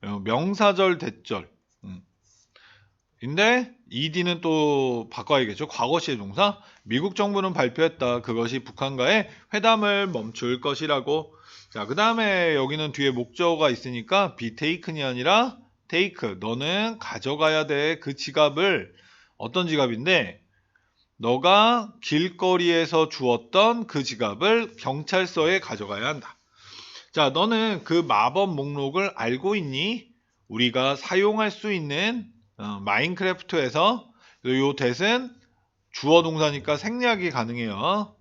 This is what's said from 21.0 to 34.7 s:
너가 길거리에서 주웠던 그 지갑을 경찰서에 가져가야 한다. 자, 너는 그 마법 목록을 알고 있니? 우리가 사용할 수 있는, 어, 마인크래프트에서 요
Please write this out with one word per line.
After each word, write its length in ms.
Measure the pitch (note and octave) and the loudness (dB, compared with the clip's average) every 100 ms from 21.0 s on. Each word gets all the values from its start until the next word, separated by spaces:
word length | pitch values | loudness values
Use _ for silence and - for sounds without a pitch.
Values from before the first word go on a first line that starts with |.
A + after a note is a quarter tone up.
| _ _ | _ _
너가 760 | A2+ B2+ F3 G3 A3 A#3+ G#3+ - | 0 2 6 6 6 2 -2 -12
길거리에서 1040 | - D3+ F3+ F3+ F#3 F3+ F3 E3 E3 E3 D#3 | -2 0 0 0 2 4 4 2 2 2 2
주웠던 800 | - B2+ A#2+ - F#3 A3 A#3 A3 | 0 0 0 2 4 4 4 -2
그 160 | D3 | -4
지갑을 720 | C3 A2 A2+ G2+ F3+ A3+ A3 - | -4 -4 -4 0 2 2 0 -8
경찰서에 840 | - C#3 D3+ F#3 F3+ F3 D#3+ F#3+ | -6 -6 -2 -2 0 0 2 2
가져가야 460 | - G#2+ G2+ G2+ A#2+ | -2 -10 -6 -4 -4
한다. 300 | D3+ - - _ _ - - - - - | -6 -10 -20 _ _ -20 -20 -20 -20 -8
자, 160 | - C#3+ | 2 2
너는 540 | C#3+ G#3 A3+ A3 F#3+ - | 4 2 2 0 -2 0
그 80 | |
마법 600 | E3+ D#3+ G#2+ A2+ D3+ G3 D#3 | 0 2 2 4 2 0 0
목록을 580 | C#3 C#3+ C#3 D#3+ G3 - | -4 -4 -2 -2 -4 -2
알고 400 | A2+ B2+ F3 G#3 | -2 -2 0 -2
있니? 520 | D3+ C3 F3+ A#3 - _ _ _ _ | -2 -4 -4 -4 -10 _ _ _ _
우리가 480 | G#2+ B2 B2 C3 C#3 | 0 0 2 0 -2
사용할 520 | - F3+ G3+ G#3+ G#3+ | -2 2 2 2 -2
수 220 | G3+ G#3+ | -4 -6
있는, 580 | G3 D3+ C#3+ G3+ B3 G#3+ _ _ _ | -4 -4 -2 -2 -4 -10 _ _ _
어, 240 | G#2 G2+ | -10 -8
마인크래프트에서 1300 | G2+ G#2 D3+ F3+ F#3 F3+ - E3+ C3 C3 F#3 A#3+ - _ _ _ B2+ | -2 0 0 -2 -2 -4 -2 -2 0 2 2 2 -6 _ _ _ -2
요 300 | C3 C#3 | 2 2